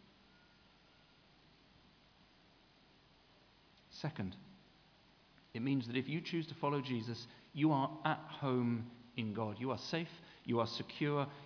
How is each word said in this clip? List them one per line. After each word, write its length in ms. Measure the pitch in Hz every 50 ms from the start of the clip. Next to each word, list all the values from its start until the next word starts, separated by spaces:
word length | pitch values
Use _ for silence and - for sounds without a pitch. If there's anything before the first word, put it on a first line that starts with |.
| - - - - - - - - - - - - - - - - - - - - - - - - - - - - - - - - - - - - - - - - - - - - - - - - - - - - - - - - - - - - - - - - - - - - - - - - - - - - - -
Second, 440 | - - - 147 - - 98 92 95 - - - - - - - - - - - - - - - - - - - - - - - -
it 80 | 113
means 240 | 120 135 139 135 117
that 100 | 117 120
if 140 | 131 127 -
you 100 | 147 170
choose 280 | 165 - 175 165 156
to 80 | 160 147
follow 260 | - 151 143 147 143
Jesus, 460 | 131 127 123 113 110 120 113 113 - - - - - - -
you 180 | 143 147 156
are 180 | 147 135 135 135 - - -
at 160 | 156 151 - -
home 600 | - - - 143 135 127 127 120 120 117 113 113 - - - - - -
in 180 | 123 113 107 101
God. 220 | 113 110 107 101 104
You 100 | 123 131
are 80 | 120
safe, 320 | - - - 170 160 170 - - - - - - - -
you 160 | - 120 117
are 60 | 110
secure, 600 | 113 - - - - - - 151 147 147 143 139 143 - - -